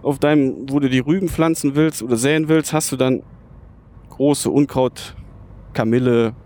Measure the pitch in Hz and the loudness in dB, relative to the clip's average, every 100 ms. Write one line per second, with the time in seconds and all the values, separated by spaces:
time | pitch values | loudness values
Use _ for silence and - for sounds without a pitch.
0 | 139 139 147 151 135 - 135 139 139 131 | -4 0 2 4 2 -2 -4 -2 2 0
1 | 127 185 180 - 160 165 143 139 160 - | 0 0 0 0 0 0 0 2 0 -2
2 | 120 117 131 156 151 160 151 156 - 131 | -2 0 2 0 2 0 0 -4 -4 0
3 | 131 131 - - - - - - - - | 0 0 -4 -20 -20 -20 -20 -20 -20 -20
4 | - - 139 143 - 139 143 131 127 - | -20 -2 0 0 0 0 0 0 -2 -2
5 | - - - - - - - - 110 123 | -18 -18 -20 -20 -20 -20 -12 -4 0 2
6 | 123 120 113 117 | 2 2 0 -4